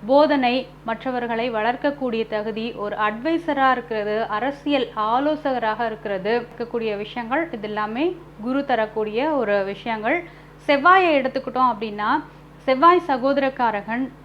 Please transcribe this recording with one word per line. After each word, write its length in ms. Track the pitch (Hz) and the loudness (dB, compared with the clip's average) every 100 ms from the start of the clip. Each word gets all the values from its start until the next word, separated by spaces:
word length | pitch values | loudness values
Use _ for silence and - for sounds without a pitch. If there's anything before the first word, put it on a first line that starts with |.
| 208 | 4
போதனை, 600 | 277 302 285 247 254 254 - | 4 6 4 2 0 -4 -12
மற்றவர்களை 640 | - 220 269 247 240 226 247 | -8 -6 -4 -4 -4 -2 -2
வளர்க்கக்கூடிய 760 | 220 220 262 294 285 254 226 220 | 0 0 0 -2 -2 -4 -2 -2
தகுதி, 460 | 214 214 214 233 | -4 -4 -6 -8
ஒரு 220 | - 208 208 | -6 -8 -2
அட்வைசரா 760 | 214 226 277 330 330 277 269 | -2 -2 -2 -2 0 2 4
இருக்கிறது, 580 | 247 240 220 208 214 226 | 2 -2 -4 -2 -2 -2
அரசியல் 600 | 214 254 285 294 277 240 - | -2 -4 -4 -2 0 0 -2
ஆலோசகராக 920 | 214 240 285 302 294 254 226 214 233 | 0 2 0 0 -2 -2 -2 -2 -4
இருக்கிறது, 460 | 220 214 196 190 233 | -4 -4 -4 0 -2
இருக்கக்கூடிய 580 | 233 - 233 233 226 202 | -2 -10 -6 -4 -4 -4
விஷயங்கள் 520 | 208 247 226 277 330 | -6 -8 -2 -2 -2
இது 160 | 240 208 | -6 -6
எல்லாமே 480 | 208 214 233 339 349 - - | -4 -4 -2 -2 -2 -14 -10
குரு 240 | 220 269 | -4 -2
தரக்கூடிய 720 | 277 240 214 220 214 214 294 294 | 0 0 0 -2 -4 -2 0 0
ஒரு 280 | 214 202 | 2 0
விஷயங்கள். 540 | 196 196 240 220 214 339 339 - - - - | 0 -6 -6 -4 0 -2 -4 -18 -20 -12 0
செவ்வாயை 460 | 285 302 381 359 | 4 8 6 6
எடுத்துக்கிட்டோம் 580 | 294 262 262 262 240 254 | 4 2 -4 -6 0 0
அப்படின்னா 380 | 214 220 208 208 277 - - - - | 0 -6 -4 0 0 -2 -20 -20 -8
செவ்வாய் 520 | - 262 330 359 339 | 0 6 8 6 4
சகோதரக்காரகன் 960 | 269 262 277 269 262 240 208 202 233 262 - | 0 2 2 0 0 0 0 -4 -4 -4 -8